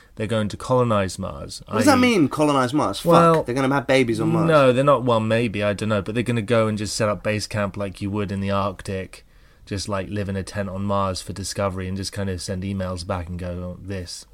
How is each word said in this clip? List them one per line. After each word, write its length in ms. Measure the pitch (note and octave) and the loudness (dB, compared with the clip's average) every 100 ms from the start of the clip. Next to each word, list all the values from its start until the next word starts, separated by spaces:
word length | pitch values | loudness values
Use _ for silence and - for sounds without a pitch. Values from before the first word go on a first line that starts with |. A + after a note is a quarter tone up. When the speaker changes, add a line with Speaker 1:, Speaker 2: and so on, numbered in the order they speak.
| - | -16
Speaker 1:
they're 140 | - G#2+ | -8 -2
going 200 | A2 G#2 | -2 -2
to 80 | G2+ | -4
colonize 640 | - B2+ A#2+ G#2 F#2+ - | 0 2 4 2 0 -4
Mars, 440 | F#2 C#2+ - - - | -8 -8 -12 -14 -6
Speaker 2:
What 120 | - | 2
does 80 | C#4+ | 4
that 80 | |
Speaker 1:
I 40 | C4 | 6
E, 20 | |
Speaker 2:
mean, 280 | B3 G#3+ C3+ | 6 4 2
colonize 440 | - D3+ C#3+ B2 | 2 2 2 2
Mars? 280 | D3 A2 - | 2 0 0
Fuck, 120 | E3+ | 4
Speaker 1:
Well, 300 | E3+ E3+ D#3+ | 6 8 4
Speaker 2:
they're 140 | C3 B2 | 2 0
gonna 180 | C3 | 0
have 140 | C#3 C3 | 0 2
babies 320 | C3+ A#2+ A2 | 4 4 2
on 80 | D#3+ | 0
Mars. 140 | E3 E3 | 2 4
Speaker 1:
no, 260 | D#3 C3+ | 6 6
they're 120 | B2 | 6
not. 180 | C#3+ C3+ | 4 4
Well, 140 | B2 A2+ | 4 2
maybe, 440 | A2 A2+ A#2+ G2 | 2 2 0 0
I 80 | G2+ | -2
don't 160 | G2 G#2+ | 0 0
know. 120 | G#2+ | -2
But 140 | F#2+ | -2
they're 80 | A2 | -2
gonna 200 | A#2+ A#2 | -2 -2
go 260 | G2+ A#2 A2 | 2 2 2
and 100 | G#2+ | 0
just 160 | G#2 | -4
set 140 | - A2 | -2 0
up 160 | G2 | 0
base 240 | G#2+ G#2+ - | -2 -2 -4
camp 280 | A2 G2+ G2+ | -4 -4 -4
like 240 | G2+ F#2 | -8 -6
you 80 | G2+ | -4
would 180 | G#2 G2+ | -2 -2
in 100 | G2 | -2
the 120 | G2 | -2
Arctic. 720 | G2 G2+ F#2+ - F#2+ F#2 - - - - _ - | 0 -2 -4 -8 -8 -8 -14 -20 -20 -20 _ -8
Just, 220 | G2+ G2 | -6 -4
like, 200 | G2 F#2 | -4 -4
live 200 | G#2 G2 | -4 -4
in 80 | G2 | -4
a 80 | |
tent 240 | F#2 G#2+ G2 | -6 -6 -6
on 160 | F#2 | -4
Mars 360 | G2+ G2+ G2 F2+ | -2 0 0 -4
for 120 | - | -8
discovery 560 | F#2+ F#2 - G2+ F#2 F#2 | -8 -6 -2 -2 -2 -4
and 80 | F#2+ | -6
just 160 | F#2+ | -6
kind 180 | - G2 | -6 -4
of 100 | F2+ | -6
send 220 | - F#2+ | -6 -6
emails 420 | G2 G2 F#2 F#2 | -4 -4 -4 -6
back 240 | F2 F#2 F2 | -6 -6 -6
and 80 | F2 | -8
go, 120 | F2+ | -8
"Oh, 300 | F2 F2+ F2 | -8 -8 -10
this." 420 | F#2 G2 F2 - - | -10 -8 -8 -14 -12